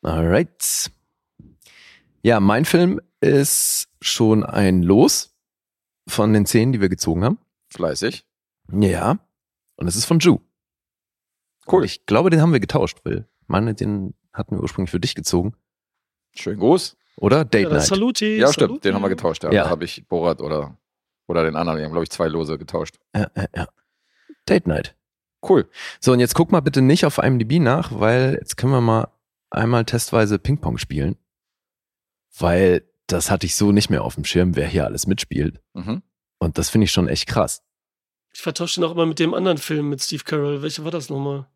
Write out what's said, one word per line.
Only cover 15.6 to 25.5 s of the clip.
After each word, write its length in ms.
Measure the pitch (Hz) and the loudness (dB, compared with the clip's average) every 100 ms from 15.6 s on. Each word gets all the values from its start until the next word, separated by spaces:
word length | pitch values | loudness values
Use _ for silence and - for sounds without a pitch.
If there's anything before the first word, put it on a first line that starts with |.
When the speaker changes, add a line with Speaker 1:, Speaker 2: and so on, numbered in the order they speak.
| _ _ _ _ _ _ _ | _ _ _ _ _ _ _
Speaker 2:
Schönen 240 | - - 104 | -14 -10 -2
Gruß. 380 | 101 175 - _ _ - | 2 2 0 _ _ -2
Speaker 1:
Oder 280 | 101 139 | 2 2
Date 200 | 147 - | 2 2
Speaker 3:
Ja, 40 | 165 | 2
dann 100 | 151 | 2
Speaker 1:
Night. 80 | 147 | 2
Speaker 3:
Saluti, 500 | 190 233 - 214 214 | 0 0 0 -2 2
Speaker 2:
Ja, 140 | 123 | 2
stimmt. 160 | 147 117 | 2 0
Speaker 3:
Saluti. 100 | 277 - | 0 -2
Speaker 2:
Den 60 | |
haben 80 | 98 | -2
wir 60 | 98 | -2
getauscht. 360 | 95 90 78 | -2 -4 -4
Ja. 80 | 80 | 0
Speaker 1:
Ja. 120 | 101 | 2
Speaker 2:
Da 60 | 82 | 2
hab 120 | 85 | -2
ich 240 | 85 - _ | -6 -12 _
Borat 320 | 87 85 80 | -2 -2 -2
oder, 360 | 71 78 73 67 _ _ _ _ _ | -6 -6 -8 -14 _ _ _ _ _
oder 160 | 85 | -2
den 120 | 80 78 | 0 -2
anderen, 220 | 85 78 | -4 -4
die 60 | |
haben, 80 | 76 | -4
glaub 100 | 82 | -4
ich, 80 | 80 | -6
zwei 160 | - 82 | -4 -4
Lose 300 | 80 78 78 | -2 -6 -8
getauscht. 400 | 80 85 76 _ _ | -8 -8 -8 _ _
Speaker 1:
Ja, 160 | 98 101 - | -6 -4 -6
ja, 100 | 92 | -8
ja. 140 | - 87 _ _ _ _ _ _ - - | -6 -10 _ _ _ _ _ _ -20 0
Date 180 | - - | 0 2
Night. 300 | 76 - _ _ _ _ _ | -4 -6 _ _ _ _ _
Speaker 2:
Cool. 220 | - | 2